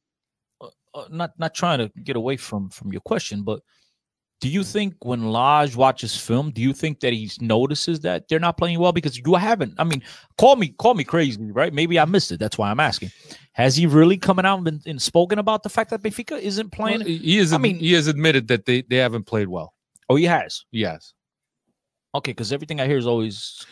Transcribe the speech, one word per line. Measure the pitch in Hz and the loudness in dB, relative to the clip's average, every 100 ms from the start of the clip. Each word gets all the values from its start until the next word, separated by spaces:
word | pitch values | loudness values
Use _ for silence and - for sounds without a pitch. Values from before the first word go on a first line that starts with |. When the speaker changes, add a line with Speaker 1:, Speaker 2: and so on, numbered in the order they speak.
| _ _ _ _ _ _ | _ _ _ _ _ _
Speaker 1:
uh, | - _ _ | -20 _ _
uh, | 151 - | -18 -12
not, | 156 170 - | -8 -8 -6
not | 160 - | -8 -2
trying | 175 143 | 0 0
to | 107 - | -2 -6
get | - 120 | -8 -4
away | 120 135 | -4 -4
from, | - 104 95 | -6 -8 -8
from | - 98 | -10 -10
your | 95 | -8
question, | - 113 - 104 | -4 -4 -4 -6
but | 101 107 - _ _ _ _ _ _ _ | -6 -6 -10 _ _ _ _ _ _ _
do | 131 | -4
you | 180 190 | -2 -2
think | 208 202 - 120 | -4 -4 -6 -6
when | 123 110 | -4 -2
Lage | 113 135 151 147 117 | 2 4 4 2 2
watches | 135 127 113 - | 2 2 -4 -6
film, | - 117 151 | -2 -2 -2
do | 113 | -2
you | 127 | -2
think | 135 156 147 | -2 -4 -4
that | 123 | -2
he | 117 107 - | -2 -4 -6
notices | 117 110 135 147 - 160 | 0 2 2 -2 -4 -4
that | 147 90 - | -4 -6 -2
they're | 160 | 0
not | 170 170 | 0 0
playing | 170 170 | -2 2
well? | 175 | 2
Because | 170 151 123 | 2 -2 -4
you | 127 175 | 2 2
haven't, | 214 220 120 - | 2 0 -2 -2
I | 165 | -2
mean, | 139 - - _ - | -2 -6 -18 _ 4
call | 247 269 | 6 6
me, | 160 | 2
call | - 233 226 | 0 2 2
me | 135 | 2
crazy, | 170 147 104 107 | 0 0 -2 -4
right? | 107 170 | -2 0
Maybe | 147 165 170 | 0 0 2
I | |
missed | 156 190 - | 4 2 0
it. | 151 | -2
That's | 107 - | -4 -2
why | 101 | -2
I'm | 117 | 0
asking. | 151 - 92 - - - _ | 0 -2 -8 -14 -20 -20 _
Has | - 127 131 | 0 2 4
he | 170 | 4
really | 147 165 196 | 8 6 6
come | 190 185 | 2 2
out | 185 196 170 | 2 2 -2
and, | 156 165 | -6 -8
and | 143 | -6
spoken | - 170 175 208 | -2 0 0 0
about | 202 214 | 0 -2
the | 214 | -4
fact | - 220 | -6 -4
that | 220 | -4
Benfica | 208 208 233 311 | -6 -8 -10 -8
isn't | 196 196 214 | -6 -6 -8
playing? | - 220 220 | -6 -4 -4
Speaker 2:
Well, | 202 | -4
he, | 160 | -4
he | 160 202 | 2 2
is | 175 | 4
Speaker 1:
I | 160 | 2
Speaker 2:
ad-, | |
Speaker 1:
mean | 220 175 | 0 0
Speaker 2:
he | 160 | 2
has | 175 151 | 2 2
admitted | 147 160 135 113 | 2 2 2 2
that | 117 - | 0 2
they, | 123 | -2
they | 131 127 | 0 0
haven't | 123 113 101 | 2 -2 -4
played | 110 98 | -4 -4
well. | 90 80 _ _ _ - | -6 -10 _ _ _ 0
Speaker 1:
Oh, | 139 | 2
he | 170 | 4
has? | 160 80 - - | 0 -2 -10 -10
Speaker 2:
Yes. | 113 98 80 - _ _ _ _ _ _ _ _ _ _ 139 | -4 -4 -6 -14 _ _ _ _ _ _ _ _ _ _ -8
Speaker 1:
Okay, | 135 | -8
'cause | 123 107 | -8 -6
everything | 139 156 151 | -6 -6 -4
I | 131 | 0
hear | 139 | 0
is | 120 | 2
always | 117 110 101 - - - | 0 0 -6 -12 -16 -20